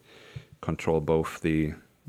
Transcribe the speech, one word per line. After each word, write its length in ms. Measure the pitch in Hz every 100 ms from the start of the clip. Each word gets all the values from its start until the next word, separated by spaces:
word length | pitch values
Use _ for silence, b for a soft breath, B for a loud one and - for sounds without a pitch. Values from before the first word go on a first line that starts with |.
| B B B B B -
control 400 | - 80 - 80
both 380 | 76 80 80 -
the, 320 | 82 78 78 82 - _